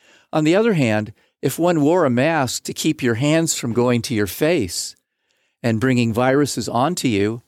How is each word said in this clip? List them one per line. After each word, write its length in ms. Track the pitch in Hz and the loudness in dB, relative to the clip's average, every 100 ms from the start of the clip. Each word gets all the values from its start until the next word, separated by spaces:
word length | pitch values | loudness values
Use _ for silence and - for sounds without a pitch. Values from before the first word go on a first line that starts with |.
| _ _ _ | _ _ _
On 120 | 156 | 0
the 120 | 151 185 | 2 2
other 160 | 233 | 2
hand, 380 | 175 120 107 107 - _ _ | 2 2 0 -4 -12 _ _
if 160 | 139 143 | -6 0
one 240 | 170 165 | 0 2
wore 220 | 143 180 | 2 2
a 60 | 147 | 2
mask 540 | 120 147 165 127 - | 2 0 0 -2 -4
to 80 | - | -10
keep 280 | - 160 151 | -4 -4 0
your 120 | 123 113 | -2 0
hands 380 | 147 160 160 | 2 2 0
from 180 | - 127 | -2 -4
going 280 | 113 123 120 | 0 2 0
to 120 | - | 0
your 120 | 113 101 | -2 -2
face 680 | - 156 175 90 - - - _ _ _ _ _ _ | 0 0 0 -2 -6 -10 -14 _ _ _ _ _ _
and 180 | 120 113 | -2 0
bringing 320 | 131 123 113 | 2 2 0
viruses 560 | 110 127 139 143 - 107 | 0 2 2 0 -2 -4
onto 400 | 117 143 175 139 | -2 -2 -2 0
you 340 | 101 104 117 | 0 0 -4